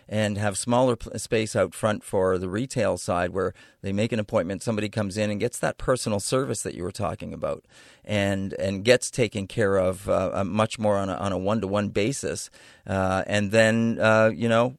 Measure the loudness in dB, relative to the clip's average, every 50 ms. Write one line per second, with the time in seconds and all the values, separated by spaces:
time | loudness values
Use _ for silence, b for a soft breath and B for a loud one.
0 | B -6 -2 0 0 0 0 0 0 -2 -2 -2 -2 0 2 4 4 2 2 0
1 | -4 -10 -10 -10 -6 -2 0 0 0 0 0 0 0 0 0 -2 -2 0 0 -2
2 | -4 -4 0 2 2 2 2 0 -2 -4 -4 -4 -4 -4 -2 0 0 0 0 -2
3 | -2 -2 0 0 0 0 0 -2 -2 -2 -4 b b b b b -6 -4 -2 -2
4 | 0 0 -2 -4 -4 0 0 0 0 0 -4 -6 -4 -4 -2 -2 -2 -4 -4 -4
5 | -4 -2 -2 -2 -2 -2 -2 -2 -4 -4 -4 -4 -4 -4 -4 -4 -2 -2 -2 0
6 | 0 -2 -2 -2 -2 -2 -2 -2 0 -2 -4 -6 -6 -8 -8 -6 -8 -8 -6 -4
7 | -4 -4 -4 -6 -8 -12 -8 -6 -4 -4 -6 -6 -10 b b b b b b b
8 | b -4 -2 0 0 0 0 -2 -4 -6 -4 -4 -4 -2 -2 0 4 4 4 4
9 | 4 -2 -2 -2 -2 0 0 -4 -6 -4 -2 0 2 2 4 4 2 2 0 -2
10 | -2 0 0 2 2 0 0 -2 -2 -2 0 0 0 0 0 -2 0 2 2 2
11 | 0 -2 -4 -4 -2 -2 -2 -2 0 0 0 0 0 0 0 0 -2 0 0 0
12 | 0 0 -2 -2 -4 -6 -6 -6 -8 -12 b b b b b b b -4 0 0
13 | 2 2 2 0 0 0 0 0 0 4 4 6 6 6 6 4 2 2 2 2
14 | 4 6 6 8 6 6 4 2 2 2 4 4 4 2 0